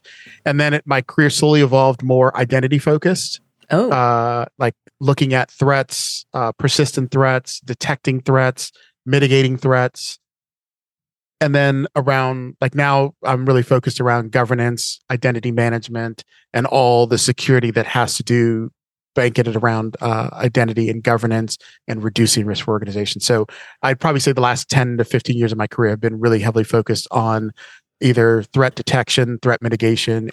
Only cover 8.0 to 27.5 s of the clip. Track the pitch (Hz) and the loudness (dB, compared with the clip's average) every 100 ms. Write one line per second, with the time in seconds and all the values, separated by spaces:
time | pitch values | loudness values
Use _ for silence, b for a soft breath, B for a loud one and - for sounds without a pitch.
8 | - 131 135 131 131 - - _ b b | -2 -2 2 2 2 -2 -10 _ b b
9 | 127 139 139 135 131 127 135 127 127 - | -2 2 4 4 2 0 0 2 0 -6
10 | - - _ _ _ _ _ _ _ _ | -16 -16 _ _ _ _ _ _ _ _
11 | _ _ _ - 151 143 139 135 143 147 | _ _ _ -4 0 2 2 0 -2 -2
12 | 135 135 131 127 127 - 131 139 143 139 | 0 0 0 -4 -8 -4 -4 0 2 2
13 | 139 - - 127 131 127 120 127 127 - | 0 -4 -4 0 2 2 2 0 0 -2
14 | 123 120 110 127 120 123 120 117 - - | 0 0 0 -2 0 0 -2 -4 -8 -10
15 | - 123 127 120 120 117 117 117 107 117 | -8 -2 -2 -2 -2 -2 -2 -2 -6 -8
16 | 113 110 - b b 120 127 135 123 120 | -8 -10 -20 b b -4 0 2 4 4
17 | 120 120 - - - 127 117 113 110 123 | 4 2 0 -2 2 2 2 -2 -2 -2
18 | 117 - 110 120 117 113 113 _ _ _ | -2 -4 0 2 2 0 -6 _ _ _
19 | _ - 120 113 117 110 120 113 110 - | _ 0 0 2 0 2 0 0 -4 -6
20 | 117 110 120 - 117 120 117 113 110 113 | -4 -2 -4 -2 0 2 0 0 -2 0
21 | 120 117 117 113 110 - b b - 110 | 0 0 0 -2 -4 -8 b b -10 -6
22 | 107 104 113 117 104 95 - 107 101 101 | -2 2 2 2 -2 -4 -4 -4 -4 -6
23 | 104 101 - 117 104 B B B 131 131 | -6 -4 0 0 -2 B B B -2 0
24 | 165 139 139 131 123 120 - 135 123 120 | 0 0 0 2 0 0 -2 0 0 -2
25 | 107 117 - 120 117 107 104 - 110 107 | -2 -2 -2 -2 0 -2 -4 0 0 0
26 | 113 110 117 110 113 113 107 117 107 107 | -4 0 0 2 0 -2 0 0 0 -4
27 | - 120 113 110 110 | -4 -2 0 -2 -4